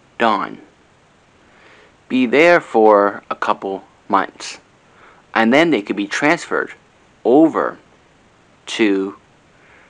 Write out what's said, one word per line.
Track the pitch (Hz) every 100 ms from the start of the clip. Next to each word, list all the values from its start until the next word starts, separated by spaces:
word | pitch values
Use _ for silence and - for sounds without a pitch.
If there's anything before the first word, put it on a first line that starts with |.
| _ _
Dawn, | 117 110 - 52 - _ _ _ _ _ _ _ _ _ _ - _ _ _
be | 127
there | 123 131 170 175
for | - 113 110 104 101 110 _
a |
couple | - - 104 101 98 - _ _
months, | 98 - _ - - _ _ _ _ - _ _
and | - 113
then | 135 170
they | 127
could | 101 98
be | 101
transferred | - 147 165 - 78 - - _ _ _ _
over | 107 135 160 107 64 - _ _ _ _ _ _ _ _
to | - - 110 98 98 - _ _ _ _ _ _